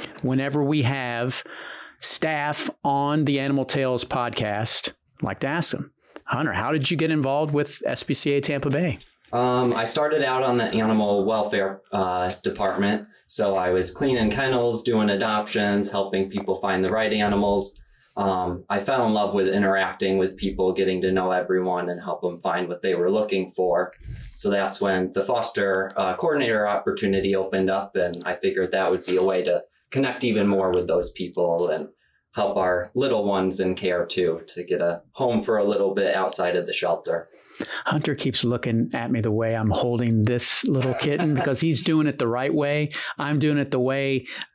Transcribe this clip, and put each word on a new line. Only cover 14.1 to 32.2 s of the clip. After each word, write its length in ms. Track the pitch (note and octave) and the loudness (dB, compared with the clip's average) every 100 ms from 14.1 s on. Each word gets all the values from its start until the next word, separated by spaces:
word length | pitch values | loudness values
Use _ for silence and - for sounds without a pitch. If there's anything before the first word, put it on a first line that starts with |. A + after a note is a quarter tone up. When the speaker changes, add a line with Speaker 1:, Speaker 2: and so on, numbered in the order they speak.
| B2+ G#2+ | 2 2
Speaker 2:
kennels, 520 | G#2 C3 B2+ A#2+ A2 | 0 0 2 2 0
doing 260 | - A2 G#2 | 0 2 2
adoptions, 840 | G2 A2 G#2+ G#2 A2+ G#2 G2+ G2 | 2 0 0 -2 -2 0 0 0
helping 380 | G2+ G2 F#2+ F#2+ | -2 -2 0 -2
people 280 | G2 G2 F#2+ | -2 -4 -2
find 280 | G2+ F#2+ | 0 0
the 60 | F#2+ | 0
right 220 | A2 G#2+ | 0 0
animals. 600 | G#2+ G#2 G2+ G2+ G2+ F#2+ - - _ _ - | 0 0 2 2 0 -2 -8 -20 _ _ -4
Um, 460 | G2 F#2 F2+ F2 - | -2 0 -2 -6 -4
I 100 | G2+ | -4
fell 260 | G2+ C3+ A2+ | 0 2 2
in 80 | |
love 180 | G#2+ G2+ | 2 2
with 140 | G2 F#2 | 2 2
interacting 680 | G2+ G2 F#2+ F#2+ - G2 F#2+ | 2 2 2 0 -2 0 2
with 180 | F#2+ - | 0 -2
people, 360 | F#2+ - F#2 | -4 0 0
getting 260 | F#2 F#2+ F#2 | 2 0 2
to 100 | F#2 | 2
know 180 | F#2+ F#2 | 2 2
everyone 560 | F2+ F2 F#2 F#2 F2+ F2 | 0 2 0 0 -2 -2
and 120 | F2 | -6
help 200 | - - | -6 -4
them 180 | F2+ E2+ | -4 -4
find 280 | F#2+ E2+ F2 | -2 -2 -4
what 140 | F2 | -4
they 120 | F#2+ | -2
were 160 | F2 F2+ | 2 2
looking 420 | G#2+ G#2 G2 F#2 - | 2 0 -2 -2 -2
for. 360 | F#2 F2 F#2 - - - - | 0 2 -2 -8 -14 -12 -14
So 140 | - G#2 | -6 -2
that's 300 | G2 F#2+ - | 0 -2 -2
when 300 | G2 F#2 F#2 | -2 0 0
the 80 | G2 | -2
foster, 720 | - A#2+ A2+ - G2 F#2+ F#2+ - | 0 0 -2 -2 0 0 -2 -2
uh, 180 | F#2+ F2+ | -2 0
coordinator 500 | - D3 B2 A2 G#2 | 0 0 0 0 0
opportunity 680 | G#2 - - G2+ G2 F#2+ | 0 -2 -2 0 2 2
opened 340 | G2 F#2 G2 F#2+ | 0 0 0 2
up, 260 | F#2+ - G2 | 0 -2 -2
and 260 | F2 F2 F2+ | -2 -2 -6
I 100 | F2 | -2
figured 360 | G2 F#2+ F2+ | 0 0 0
that 180 | F#2+ F#2 | 0 2
would 140 | F2+ - | 0 0
be 100 | F#2 | 2
a 60 | |
way 200 | F#2+ F#2 | 2 2
to 180 | F2+ F2 - _ _ | 2 0 -2 _ _
connect 340 | C3 C3+ - | -2 0 0
even 220 | B2 G#2+ G2+ | 0 2 2
more 240 | G2 F2+ | 2 2
with 140 | F2+ F2 | 2 2
those 220 | - - | 0 0
people 560 | - F2 F2+ F2 E2+ F2+ | -4 -6 -2 0 2 2
and 200 | - - - _ _ | 0 -4 -14 _ _